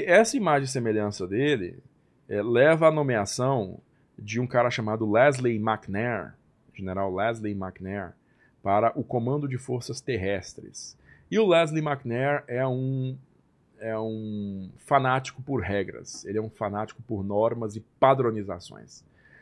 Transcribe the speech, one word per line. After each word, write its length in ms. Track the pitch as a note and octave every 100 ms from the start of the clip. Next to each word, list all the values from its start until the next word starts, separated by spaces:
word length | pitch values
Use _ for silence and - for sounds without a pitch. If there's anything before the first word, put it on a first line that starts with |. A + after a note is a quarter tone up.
| D#3+
essa 300 | F#3 A3+ C#4
imagem 280 | F3+ C#3+ C3+
e 60 |
semelhança 560 | C3 A2+ G#2+ G#2 G2+ F#2
dele, 500 | G#2+ D3 B2+ F2 F2 - _ _ _ -
é, 120 | G#2+
leva 460 | A2 A#2+ D3 D#3+ D#3+
à 40 |
nomeação 880 | D#3 C#3 A2+ G2+ - C3 C3 F#2+ F2+ _ _ _ -
de 220 | G#2 A#2
um 80 | B2+
cara 220 | B2 A#2+
chamado 420 | A#2 G#2+ A2 A2
Leslie 460 | A2 C#3+ C3 B2 A2
McNair, 760 | A2 G#2+ - G2 A#2+ G#2 C2+ - _ _ _
general 400 | - F#2+ F#2+ G2
Leslie 380 | F#2 A2+ A2+ G#2+
McNair, 600 | G2+ F#2 - F#2 G2+ F2 - _ _ _ _
para 360 | G2 G#2 A#2 D3+
o 60 |
comando 460 | - B2 A#2 D3 C#3+
de 80 | B2+
forças 420 | - B2 - A#2+
terrestres. 960 | - A2 F#2+ F#2+ - - - - - - _ - -
E 80 | G3+
o 80 | G#3
Leslie 380 | E3+ D#3+ D#3
McNair 600 | D3+ C#3 A#2 A#2+ C#3 C#3+ -
é 180 | B2 C3
um, 520 | B2+ C3 C3 C3 C3 - _ _ _ _ -
é 180 | A2 A2
um 720 | A2+ A2 G#2+ G#2 G2+ G2 F#2 - -
fanático 560 | C#3 C3 C3 C3 -
por 180 | C3+ B2+
regras, 640 | F2+ G2+ F#2+ - - -
ele 140 | G2+ G#2+
é 40 |
um 80 | A2
fanático 520 | - G#2 G#2 G#2+ -
por 200 | - G#2
normas 540 | G2 G2+ A#2 A#2 A2 G2+
e 60 | - -
padronizações. 1040 | C3+ C3+ A#2+ A2 G2 F2 - G#1 - - _ _ _ -